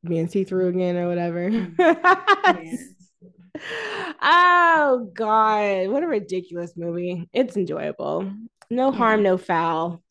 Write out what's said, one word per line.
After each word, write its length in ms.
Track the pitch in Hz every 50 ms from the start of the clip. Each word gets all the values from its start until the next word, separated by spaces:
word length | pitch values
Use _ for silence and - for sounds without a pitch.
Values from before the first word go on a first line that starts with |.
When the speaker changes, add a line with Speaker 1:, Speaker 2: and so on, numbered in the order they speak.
| -
Speaker 1:
being 240 | 170 170 165 160 165
see-through 400 | - 202 190 190 190 185 185 180
again 280 | 180 185 180 180 175 175
or 100 | 175 175
whatever. 420 | 175 175 175 175 170 175 175 185
Speaker 2:
Mm-hmm. 1080 | 220 226 190 175 - - 359 320 330 339 - 359 381 370 - 427 403 392 - 381 349 -
Speaker 1:
<laughs> 240 | - - - 233 - - - _ - _ _ _ - - _ _ - _ _
Speaker 2:
Yeah. 540 | - - - 466 466 440 427 427 403 381 349 311 _
Speaker 1:
Oh, 920 | - - 330 349 359 359 349 349 349 339 330 320 294 285 262 247 233 196 175
God. 720 | 214 226 214 214 220 220 220 214 214 208 202 196 190 185 190
What 140 | 226 277 330
a 60 | 349
ridiculous 640 | 294 208 202 - 185 185 180 - 170 175 175 170 170
movie. 520 | 175 165 170 170 175 175 180 175 175 170 _ _
It's 240 | 233 262 - -
enjoyable. 760 | 202 185 165 156 151 147 151 151 - 143 143 156 165 190 196 196 208 226 226 _ _ - _
No 220 | 233 247 254 269
harm, 300 | 262 - 240 226 214 214 208
Speaker 2:
Yeah. 80 | 196
Speaker 1:
no 80 | 185 185
foul. 640 | - - 180 165 165 165 165 160 165 175 175 165 _ _